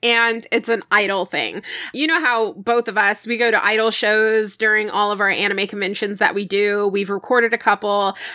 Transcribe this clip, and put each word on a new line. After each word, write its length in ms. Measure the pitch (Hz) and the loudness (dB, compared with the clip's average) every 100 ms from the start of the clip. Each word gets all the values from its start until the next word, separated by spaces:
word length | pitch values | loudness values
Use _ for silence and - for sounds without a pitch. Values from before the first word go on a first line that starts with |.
and 440 | 233 233 233 226 - | 0 2 2 0 -2
it's 160 | 226 214 | -2 0
an 140 | 220 - | -2 0
idol 360 | 208 202 196 185 | 0 2 -2 -2
thing. 360 | 165 113 - - - - | -4 -4 -6 -10 -12 -8
You 140 | 247 311 | -2 0
know 140 | 330 | 2
how 320 | 233 233 214 | 2 0 0
both 360 | - 202 240 233 | -4 0 0 2
of 80 | 202 | 0
us, 300 | 202 208 214 | 0 0 -2
we 100 | 233 | 0
go 140 | 233 | 2
to 140 | 220 | 2
idol 260 | 202 220 220 | 2 2 0
shows 680 | 220 208 214 220 220 214 - | 0 2 4 4 2 0 -2
during 320 | 220 214 214 | 2 2 0
all 200 | 202 208 | 0 0
of 100 | 202 | 2
our 100 | 202 | 0
anime 360 | - 208 196 202 | 2 0 0 -2
conventions 520 | 208 190 202 208 202 | -2 -4 -4 -4 0
that 160 | 214 | 0
we 100 | 202 | 0
do. 420 | 196 196 208 208 202 | -2 0 0 2 0
We've 240 | 196 196 | 0 -4
recorded 420 | 202 - 247 233 | -6 0 2 2
a 60 | 233 | 0
couple, 580 | - 202 208 202 196 190 - | 0 0 0 0 0 -4 -12